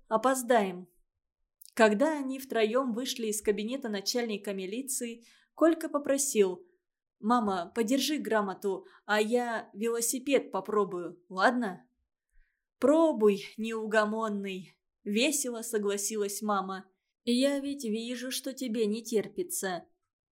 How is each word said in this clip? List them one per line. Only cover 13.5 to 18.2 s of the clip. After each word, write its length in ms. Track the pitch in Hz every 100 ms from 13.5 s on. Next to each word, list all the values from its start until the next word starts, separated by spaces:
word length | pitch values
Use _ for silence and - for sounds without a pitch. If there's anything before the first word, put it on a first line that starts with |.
| -
неугомонный", 1160 | 226 226 220 214 208 220 226 202 196 190 180 _ _ _
весело 580 | - 208 285 294 254 226
согласилась 800 | 226 220 202 202 - 220 202 202
мама. 480 | 214 196 190 190 - _ _ _ -
"Я 340 | 240 277 285
ведь 240 | 277 285
вижу, 480 | 233 214 233 247